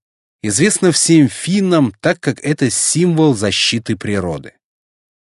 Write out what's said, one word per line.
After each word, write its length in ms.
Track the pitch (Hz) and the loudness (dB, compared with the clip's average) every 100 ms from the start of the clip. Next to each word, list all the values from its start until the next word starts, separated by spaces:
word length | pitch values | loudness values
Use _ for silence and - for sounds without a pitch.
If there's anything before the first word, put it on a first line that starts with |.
| _ _ _ _ | _ _ _ _
известна 520 | 107 104 196 - 185 | -4 0 0 2 2
всем 340 | - - 165 131 | 2 4 4 4
финнам, 680 | - - 202 190 170 123 - | 0 -4 -2 2 2 0 -2
так 220 | 156 180 | -4 -2
как 180 | - 113 | -4 -6
это 280 | 139 156 127 | -4 -2 -2
символ 680 | - - 151 180 160 156 113 | -2 -2 0 0 2 2 2
защиты 640 | 104 - - 117 117 101 | -2 -2 -2 -4 -4 -6
природы. 560 | 107 101 90 73 65 - _ _ _ _ _ _ | -4 -4 -4 -8 -12 -20 _ _ _ _ _ _